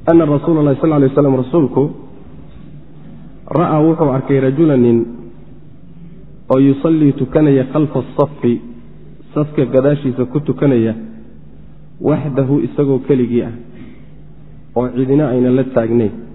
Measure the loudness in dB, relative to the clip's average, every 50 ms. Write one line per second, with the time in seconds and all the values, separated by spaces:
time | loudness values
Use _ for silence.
0 | 2 4 4 4 4 4 0 0 0 0 2 2 2 2 2 0 0 0 2 2
1 | 2 2 2 2 2 2 2 0 -2 0 0 0 0 2 0 0 0 0 -4 -12
2 | -18 -20 -20 -20 -20 -20 -20 -20 -20 -20 -20 -20 -20 -18 -18 -20 -20 -20 -20 -20
3 | -20 -20 -20 -18 -20 -20 -20 -20 -12 -2 0 0 2 2 2 4 4 4 4 2
4 | 2 0 0 -2 0 2 2 2 2 2 2 4 4 4 4 4 4 4 4 2
5 | 0 -2 -8 -16 -16 -18 -18 -20 -20 -20 -20 -20 -20 -20 -20 -20 -20 -20 -20 -20
6 | -20 -18 -18 -20 -20 -20 -20 -20 -2 0 2 4 4 4 2 2 2 0 2 4
7 | 4 2 2 0 -4 0 2 2 4 4 4 2 2 0 0 -2 -2 0 -2 -6
8 | -6 -4 0 0 0 0 0 -2 0 0 0 0 -6 -14 -18 -18 -20 -20 -20 -20
9 | -20 -20 -20 -20 -20 -8 -4 -4 -4 -2 0 -2 -2 2 2 2 2 2 0 0
10 | -2 -4 -2 -2 -4 -2 -4 -4 -4 -4 -4 0 2 2 2 2 2 0 -2 -6
11 | -12 -16 -16 -18 -20 -20 -20 -20 -20 -20 -20 -20 -20 -20 -20 -20 -20 -20 -14 -4
12 | -2 0 0 0 -2 -4 -2 -2 0 2 0 0 0 -2 -2 -2 0 0 0 -2
13 | 0 0 2 2 2 0 0 -2 -2 -4 -10 -14 -16 -18 -18 -20 -20 -20 -20 -20
14 | -20 -20 -20 -20 -20 -20 -20 -20 -20 -20 -20 -20 -20 -6 -4 -4 -4 -2 -2 -2
15 | 0 2 2 2 2 2 0 2 2 2 2 2 0 0 -2 -2 0 2 0 0
16 | 0 0 -4 -8 -16 -18